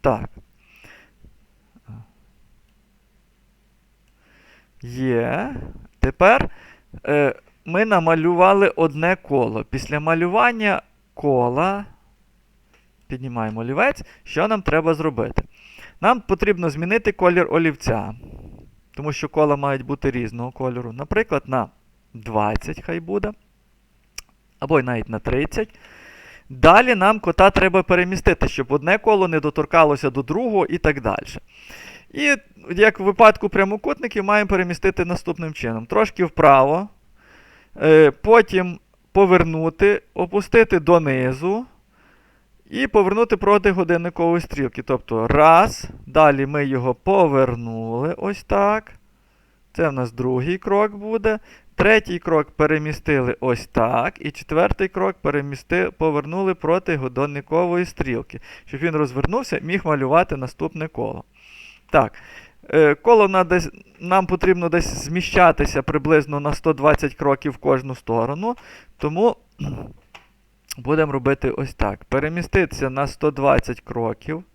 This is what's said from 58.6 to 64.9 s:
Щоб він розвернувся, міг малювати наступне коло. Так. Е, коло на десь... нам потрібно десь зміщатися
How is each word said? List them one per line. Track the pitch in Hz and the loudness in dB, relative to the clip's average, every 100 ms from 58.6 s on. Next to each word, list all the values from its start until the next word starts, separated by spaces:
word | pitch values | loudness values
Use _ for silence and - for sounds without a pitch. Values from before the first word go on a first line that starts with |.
| - | -16
Щоб | 139 | -6
він | 170 156 | -4 -2
розвернувся, | 147 127 - 220 262 156 | -2 -2 -2 -4 -4 -8
міг | 160 185 165 | -4 -4 -2
малювати | 147 131 160 - 139 | -2 2 2 2 -6
наступне | 127 - 160 160 160 | -10 -8 -8 -8 -10
коло. | - 113 - - _ _ - - _ _ | -6 -8 -8 -16 _ _ -20 -20 _ _
Так. | 156 110 - - - - _ - | 0 0 -6 -20 -20 -20 _ -2
Е, | 156 151 147 | 2 4 2
коло | - 233 196 | 4 4 4
на | 190 | 2
десь... | 175 180 160 - - _ | 2 0 -2 -12 -20 _
нам | 175 190 185 | 0 0 0
потрібно | 180 185 180 170 | 0 0 0 0
десь | 170 | 0
зміщатися | - | -2